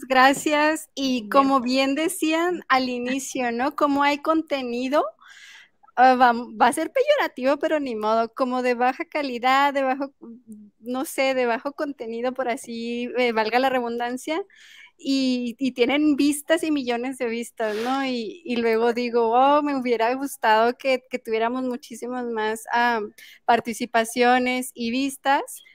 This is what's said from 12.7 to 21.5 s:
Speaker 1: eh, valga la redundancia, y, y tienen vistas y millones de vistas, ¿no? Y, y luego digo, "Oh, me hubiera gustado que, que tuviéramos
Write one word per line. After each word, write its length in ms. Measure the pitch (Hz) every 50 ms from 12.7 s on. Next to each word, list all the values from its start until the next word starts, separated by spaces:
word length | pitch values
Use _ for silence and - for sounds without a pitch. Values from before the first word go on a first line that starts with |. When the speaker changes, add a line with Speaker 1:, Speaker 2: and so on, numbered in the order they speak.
| 233 226 233 233 240 240 240 247 - 240
Speaker 1:
eh, 160 | 254 240 226
valga 260 | 220 220 214 220 247
la 100 | 262 269
redundancia, 720 | 254 254 240 233 233 233 240 240 247 254 - - 311 349 403 - _ _ - - - - - - _ _
y, 600 | - 269 269 269 262 254 254 247 247 240 226 -
y 140 | 269 254 247
tienen 420 | - 240 233 262 294 302 302 294
vistas 480 | 254 285 294 285 294 - - 320 330 339
y 80 | 320
millones 460 | 302 285 262 240 240 233 240 262 269 -
de 80 | 262
vistas, 500 | 233 226 233 233 - - - 233 214 208 208 226
¿no? 220 | 247 262 269 269
Y, 360 | 262 254 240 226 196 - - -
y 100 | - 247
luego 380 | 233 233 233 226 220 233 240 233
digo, 380 | 240 247 240 226 240 233 226 226
"Oh, 280 | 247 262 277 285 302
me 140 | 294 294 285
hubiera 380 | 269 240 254 233 220 226 226 254
gustado 640 | 262 277 277 - - - 226 220 220 226 240 247 -
que, 260 | - 269 262 254 - _
que 100 | - 247
tuviéramos 440 | - - 220 220 226 233